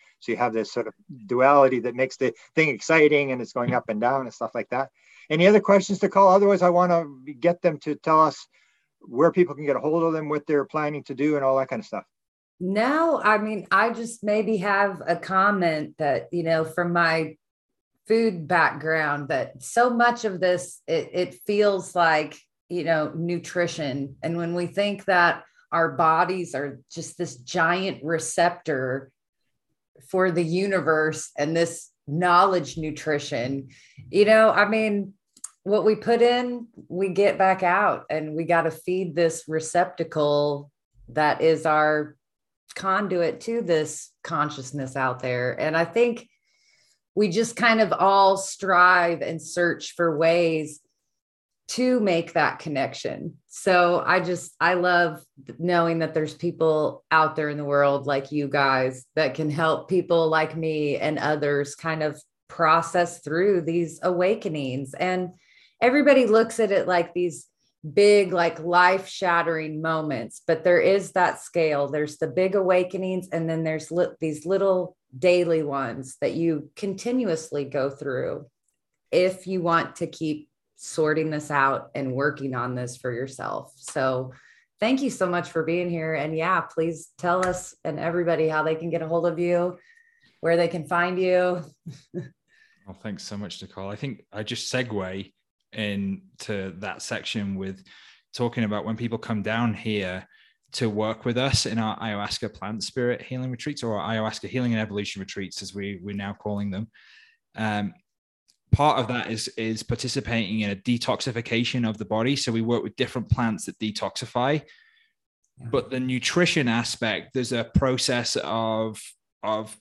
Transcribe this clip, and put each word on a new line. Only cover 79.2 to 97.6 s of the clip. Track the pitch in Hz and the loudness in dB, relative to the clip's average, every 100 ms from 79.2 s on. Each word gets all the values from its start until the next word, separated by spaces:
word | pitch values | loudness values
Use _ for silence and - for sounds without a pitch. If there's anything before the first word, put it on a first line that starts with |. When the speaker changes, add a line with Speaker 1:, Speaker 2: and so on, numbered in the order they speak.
| 185 185 180 | 2 -2 -6
Speaker 2:
you | 190 | -2
want | 170 165 139 - | 0 0 0 -6
to | 160 | -8
keep | - 156 151 - _ _ | -6 -6 -6 -10 _ _
sorting | _ - - 156 156 156 | _ -8 0 0 2 -2
this | 151 - | -4 -2
out | 147 135 131 - | 2 2 0 -6
and | 135 135 | -8 -4
working | 127 147 147 135 | -2 -2 -2 -6
on | 127 123 | -4 -4
this | 123 123 123 | -6 -8 -8
for | 127 | -8
yourself. | 120 135 - 53 53 - - | -6 -8 -8 -8 -8 -10 -18
So | - 143 131 127 131 - _ _ _ - | -10 -2 -2 -2 -6 -12 _ _ _ -4
thank | 226 262 | 0 0
you | 269 | 0
so | - 180 | -2 -2
much | 175 170 | -2 -2
for | 165 | -4
being | 160 175 175 | -2 -2 -2
here. | 170 160 | -4 -2
And | 156 151 160 | -2 -2 -2
yeah, | 170 180 | 0 -2
please | - - 165 156 - - | -2 -2 -2 -4 -12 -6
tell | 175 180 185 | -2 0 0
us | 180 - - | -2 -8 -10
and | 170 151 | -8 -4
everybody | 160 175 170 160 156 | -2 0 0 2 0
how | 156 | 0
they | 156 | 0
can | 160 170 | -2 -4
get | 165 | -4
a | 160 | -2
hold | 170 170 | 0 0
of | 165 | 0
you, | 175 175 180 180 _ _ _ _ _ _ | 0 0 0 -4 _ _ _ _ _ _
where | 160 170 | 0 2
they | 170 | 2
can | 175 143 | -2 -2
find | 175 180 180 | 0 0 0
you. | 185 180 180 180 147 _ 165 - _ | 2 2 2 -2 -8 _ -20 -20 _
<laughs> | 175 127 _ _ _ _ _ 95 | -12 -12 _ _ _ _ _ -20
Speaker 3:
Well, | 95 | -14
thanks | 110 92 | -12 -10
so | - 101 | -10 -10
much, | 98 - | -10 -12
Nicole. | 95 - 98 | -16 -14 -12
I | 104 | -8
think | 139 107 _ | -10 -10 _
I | 104 | -10
just | 107 120 - | -8 -8 -4
segue | 127 123 104 92 98 98 _ _ _ _ | -4 -4 -4 -6 -8 -12 _ _ _ _
into | 113 104 101 98 95 - - - 104 95 85 | -8 -4 -4 -4 -6 -10 -16 -8 -8 -8 -10
that | 98 - | -10 -10
section | - 101 - 110 101 | -8 -8 -6 -6 -6
with | 95 | -6